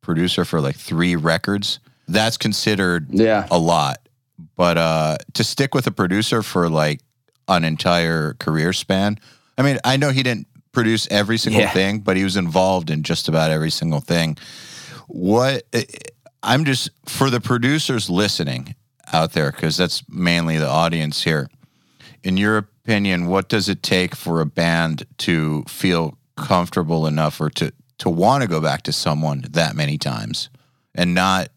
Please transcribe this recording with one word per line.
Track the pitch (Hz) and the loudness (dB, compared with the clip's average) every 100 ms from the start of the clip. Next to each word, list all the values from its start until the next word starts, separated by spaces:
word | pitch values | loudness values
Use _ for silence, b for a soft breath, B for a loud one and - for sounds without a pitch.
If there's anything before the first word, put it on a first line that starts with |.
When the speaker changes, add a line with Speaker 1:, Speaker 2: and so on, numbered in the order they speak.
Speaker 1:
producer | - 82 87 - | -2 0 0 0
for, | 90 82 | 0 0
like, | 69 71 | -2 -4
three | - 82 87 87 | -6 0 2 2
records. | 78 82 - 101 101 - b b - | 2 0 0 -2 -2 -8 b b -2
That's | 95 110 113 | 0 2 0
considered | 113 104 - 101 95 87 71 | -2 0 0 2 2 0 0
Speaker 2:
Yeah. | 95 113 107 - | 2 4 2 2
Speaker 1:
a | 87 | 2
lot. | 82 85 71 - _ _ _ _ 80 - | 4 2 2 -4 _ _ _ _ -20 0
But, | 87 82 | 2 4
uh, | 82 80 78 78 - | 2 2 0 -2 -6
to | - | -4
stick | 117 - 139 | -4 0 0
with | 139 127 | 0 -2
a | |
producer | 95 92 95 113 117 | 0 0 2 0 0
for, | 104 92 85 | 0 0 2
like, | 78 76 73 _ _ _ _ - | 2 0 -2 _ _ _ _ 0
an | 92 | 0
entire | 82 78 92 87 82 82 76 | 2 0 2 2 2 0 -2
career | - - 78 80 | -4 -2 0 0
span, | 95 - 95 101 107 b b b - | -2 -2 0 0 -2 b b b -2
I | |
mean, | 135 135 | 0 2
I | 123 135 | 0 2
know | 147 | 2
he | 131 | 0
didn't | 127 113 - - _ | 0 -4 -8 -20 _
produce | - 113 113 - | 0 2 2 2
every | 104 101 113 | 0 2 0
single | 113 107 | 2 2
Speaker 2:
Yeah. | 98 | 2
Speaker 1:
thing, | 92 95 104 | 2 0 0
but | 104 92 | 0 0
he | |
was | 95 95 | 2 0
involved | 87 85 95 92 80 | 0 2 4 2 0
in | 78 | -4
just | 76 82 - | -2 -4 0
about | 80 80 | 0 2
every | 78 78 | 2 0
single | - 82 76 | -2 -2 -2
thing. | - 85 80 73 B B B B B B B | 0 0 0 -4 B B B B B B B
What, | 82 90 110 131 135 - | -4 2 4 4 0 -2
eh, | 120 - - - _ - _ | -4 -4 -12 -18 _ -20 _
I'm | - 131 | 2 2
just, | 156 131 - _ | 2 0 -2 _
for | - - 135 | -12 0 0
the | 123 | 0
producers | - 117 123 151 - 127 - | 0 0 2 0 0 -2 0
listening | 87 101 - 73 64 65 - _ _ - | 0 2 0 -4 -4 -10 -16 _ _ -2
out | 80 80 | 0 0
there, | - 73 | 0 -2
'cause | - 80 76 | 0 -2 0
that's | 87 - - | -2 -2 -8
mainly | - 90 85 82 80 | -2 0 2 0 0
the | 73 | 0
audience | 76 85 82 76 73 | 2 2 0 -2 -2
here, | - 78 67 _ b b b b b b | 0 0 -2 _ b b b b b b
in | 92 92 | -2 0
your | 104 110 | 2 0
opinion, | 101 _ - 107 101 90 87 | -2 _ -2 0 2 0 2
what | 95 92 | 0 0
does | 110 92 | -2 0
it | 90 | -4
take | - 95 90 | 0 0 0
for | - - 82 | -4 -4 -2
a | 78 | -2
band | - 85 82 82 78 - _ | 0 0 0 0 -4 -8 _
to | - 85 78 76 67 | -2 0 0 -4 -6
feel | - 95 85 80 - _ - | -4 0 0 -2 -8 _ -12
comfortable | - 92 87 - 82 82 78 | 0 2 2 -2 0 0 0
enough | 76 78 - | 0 -2 -2
or | 78 | -4
to, | - 80 - _ _ | -2 -6 -6 _ _
to | - | -2
wanna | 85 95 139 117 | 2 4 4 2
go | 80 | 0
back | 78 69 | 0 -2
to | - | -4
someone | 78 - 76 78 71 64 | -4 -2 -2 -2 -4 -4
that | 82 80 | -2 -2
many | 76 73 73 | 0 -4 -2
times | 69 62 55 - - b b b b | -4 -6 -8 -8 -10 b b b b
and | - 90 | -4 0
not | 87 95 95 85 | 2 2 0 -2